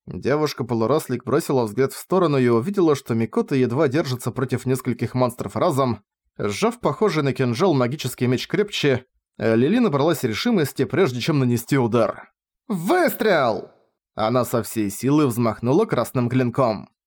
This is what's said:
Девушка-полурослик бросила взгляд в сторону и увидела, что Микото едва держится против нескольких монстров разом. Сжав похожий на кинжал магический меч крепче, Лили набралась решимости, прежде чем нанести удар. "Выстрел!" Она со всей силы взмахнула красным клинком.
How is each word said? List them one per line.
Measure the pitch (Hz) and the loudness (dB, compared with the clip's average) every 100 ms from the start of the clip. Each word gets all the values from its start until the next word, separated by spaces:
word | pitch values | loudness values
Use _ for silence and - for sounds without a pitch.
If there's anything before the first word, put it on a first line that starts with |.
| - | -14
Девушка-полурослик | 90 107 147 151 - 120 117 110 151 - 127 | -6 -2 0 -2 -4 -4 -2 0 0 -2 -6
бросила | - 147 - 135 | -2 -2 0 -2
взгляд | 113 104 131 | 0 -2 -2
в | - | -4
сторону | - 185 170 139 | -2 2 2 4
и | 123 | 4
увидела, | 117 143 202 165 | 2 2 2 2
что | 139 - | 2 0
Микото | 113 117 - 226 | -2 0 -2 0
едва | 139 123 123 156 | 0 2 2 2
держится | 139 156 123 - | 0 -2 -4 -6
против | - 135 123 127 | -4 -4 -2 -2
нескольких | 131 - 113 120 | -2 -2 -4 -4
монстров | 127 123 - 101 113 | 0 -2 -2 -8 -2
разом. | - 131 131 107 _ _ _ - | 0 2 0 -2 _ _ _ -6
Сжав | 104 101 220 233 | -6 -2 -2 0
похожий | 170 143 214 156 | -4 0 0 2
на | 139 | 0
кинжал | - 123 117 190 | 0 0 2 2
магический | 143 120 151 127 - 123 | 2 0 -2 -8 -2 0
меч | 127 - | 0 0
крепче, | 165 208 - 147 135 - _ _ - | -2 -2 0 0 0 -4 _ _ -4
Лили | 110 113 135 240 | 2 4 4 4
набралась | 226 143 151 165 | 2 2 0 0
решимости, | - 104 247 214 143 - | -2 -2 0 0 0 -2
прежде | 131 - 180 120 | -2 0 0 0
чем | 113 151 | -2 0
нанести | 127 117 - 139 | 2 0 0 0
удар. | 120 117 110 - - _ _ _ - | 2 2 0 -2 -16 _ _ _ -6
"Выстрел!" | 196 175 359 302 - 220 170 127 95 - _ _ _ _ | -4 0 2 2 0 0 2 2 -2 -8 _ _ _ _
Она | - 107 127 | -4 0 0
со | 117 120 | 0 -2
всей | 107 113 101 | -4 -4 -4
силы | - 123 147 143 | -2 0 2 2
взмахнула | 110 117 104 117 151 220 | 2 -2 0 0 2 2
красным | 135 113 123 120 | -2 -2 -2 0
клинком. | 127 123 120 123 104 - _ | 0 0 0 0 -2 -8 _